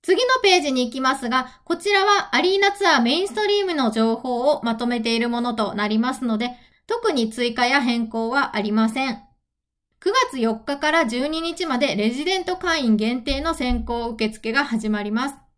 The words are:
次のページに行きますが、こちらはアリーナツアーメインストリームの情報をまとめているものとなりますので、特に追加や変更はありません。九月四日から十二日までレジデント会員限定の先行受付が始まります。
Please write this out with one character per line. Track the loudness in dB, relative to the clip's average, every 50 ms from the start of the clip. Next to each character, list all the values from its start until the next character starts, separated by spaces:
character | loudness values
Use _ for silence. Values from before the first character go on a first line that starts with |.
次 | 2 2 2 2 4
の | 2 2 4
ペ | 6 4 4 4
ー |
ジ | 4 0
に | 0 0 -2
行 | -2
き | -4 -2
ま | 0 0 0
す | 0 -2 0
が、 | 0 0 -2 -2 -12 _ _
こ | -4 -4
ち | -2 0 2
ら | 2 4 4
は | 4 4 2 2 0 0
ア | 2
リ | 2 4 4
ー | 4
ナ | 4 2
ツ | 2 2 2 4
ア | 4 4
ー |
メ | 4 4 2
イ | 2 0
ン | -2
ス | -2
ト | -2 0
リ | 2 2 2
ー | 0
ム | 0 0
の | 0 0 0
情 | 2 2 2 2 0
報 | -2 -2 -4 -4 0 2 2
を | 2 2
ま | 0 -4 -2
と | -2 -2
め | -2 -2 0
て | 0 0 0
い | 0
る | 0 0
も | -2 -2
の | -2 -2 -2
と | -2 -2 -2 -2
な | -2 -2 0
り | 2 2
ま | 0 0 -2
す | -4 -2
の | -2 -2 -2
で、 | -2 -4 -6 -10 -20 _ _ _ _
特 | -6 -6 0 0 0
に | 0 0 -2 -2
追 | -2 -2 -2 -2
加 | 0 0 0
や | 2 2 2
変 | 2 2 0 -2 -2
更 | -4 -4 -4 -4 -2
は | 0 0 -2 0 -2
あ | -4
り | -2 0
ま | 2 2 2 2
せ | 0 -2 -4 -4
ん。 | -6 -8 -12 _ _ _ _ _ _ _ _ _ _ _ _ _ _ _
九 | -4 0 2 2 2 2
月 | 0 -2
四 | 0 -2 -2 -2
日 | -4 -6 -6
か | -2 0 2
ら | 2 2 2
十 | 0 0 -2 -2
二 | -2 -2 -4
日 | -4 -4 -4 -4 -4
ま | -2 0 0
で | 0 0 0
レ | 0 0 0
ジ | 0 0 -2
デ | -2 -2 -2
ン | -2
ト | -4 -4
会 | -4 -2 -2 0 0 2
員 | 2 2
限 | 2 2 0 -2 -2 -2
定 | -4 -4 -2
の | -2 -4 -2
先 | -2 -2 0 0 -2 -2
行 | -4 -4 -4 -4 -6
受 | -4 -2 -2 -4
付 | -4 -6 -6 -2
が | 0 0 0
始 | 0 -2 -2 -2 -2
ま | -2 -2
り | -2 -2
ま | -2 -2 -4 -4
す。 | -6 -10 _ _ _